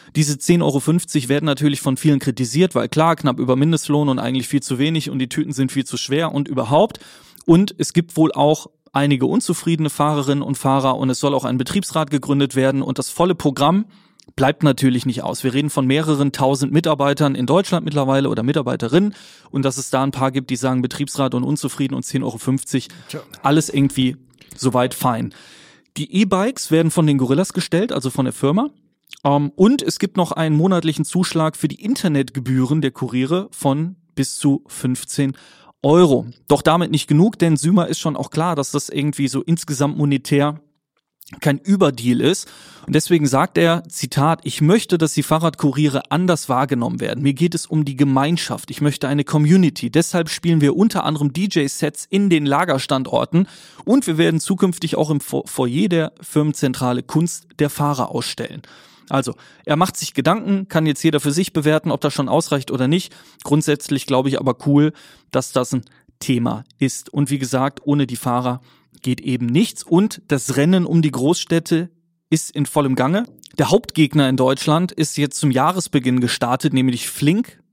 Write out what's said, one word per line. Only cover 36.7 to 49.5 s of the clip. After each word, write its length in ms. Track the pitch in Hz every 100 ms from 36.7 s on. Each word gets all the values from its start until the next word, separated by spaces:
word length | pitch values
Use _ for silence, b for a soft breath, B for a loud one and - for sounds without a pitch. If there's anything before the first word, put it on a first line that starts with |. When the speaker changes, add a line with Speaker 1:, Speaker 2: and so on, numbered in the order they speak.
| 170 175
Speaker 1:
nicht 160 | 156 -
genug, 320 | 151 202 -
denn 160 | 170 151
Sümer 320 | 160 190 170
ist 100 | 160
schon 160 | 165
auch 160 | 143 -
klar, 240 | 160 175
dass 160 | 151 135
das 180 | 143 -
irgendwie 380 | 151 147 - 135
so 160 | 131
insgesamt 560 | - 165 - 135 143 151
monetär 640 | 147 135 - 143 147 156 _ _ _ _ _ _ - -
kein 180 | - -
Überdeal 640 | - 196 160 120 120 120
ist. 280 | 139 196 - B B B B
Und 80 |
deswegen 320 | 151 - 170 143
sagt 320 | 131 180 -
er, 240 | 170 170 170
Zitat, 540 | - 127 - 147 160
„Ich 160 | 147 -
möchte, 360 | 151 220 - 175
dass 180 | 160
die 100 | -
Fahrradkuriere 880 | - 160 165 - 143 143 151 135 -
anders 360 | 165 185 160 -
wahrgenommen 520 | 127 139 127 120 120
werden. 240 | 110 117
Mir 80 | 143
geht 240 | 135 170 170
es 100 | -
um 180 | 156
die 120 | 143 131
Gemeinschaft. 720 | 143 135 143 170 - 156 -
Ich 100 | -
möchte 280 | 147 143 131
eine 160 | 143
Community. 680 | 143 156 151